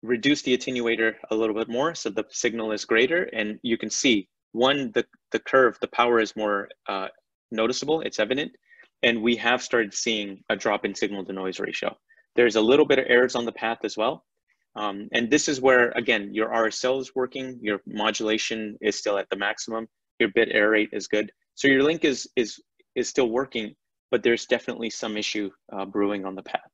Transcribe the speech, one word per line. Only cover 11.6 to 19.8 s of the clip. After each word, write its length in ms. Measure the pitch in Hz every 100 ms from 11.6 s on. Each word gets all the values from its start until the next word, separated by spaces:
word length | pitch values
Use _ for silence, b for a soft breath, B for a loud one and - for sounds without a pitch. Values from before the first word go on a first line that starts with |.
| - - - - _ b b -
There's 200 | 120 107
a 60 |
little 240 | 110 139 147
bit 140 | 135
of 60 | 131
errors 260 | 123 123 123
on 80 |
the 80 | 117
path 280 | - 113 117
as 140 | 107 -
well, 260 | 113 170 _ _ _ _ _ -
um, 340 | 107 101 107
and 180 | 113 117
this 180 | 147 -
is 100 | 139
where, 300 | 127 127 120 120
again, 360 | 120 113 101
your 220 | 101 110
R 140 | 117 113
S 180 | - 127
L 140 | 135
is 160 | 131 -
working, 420 | 127 131 131 127
your 220 | 107 101 -
modulation 880 | 107 107 107 110 110 - 113 107 104
is 160 | 107 -
still 200 | - 101
at 100 | 95
the 40 | 98
maximum, 520 | 101 110 - 113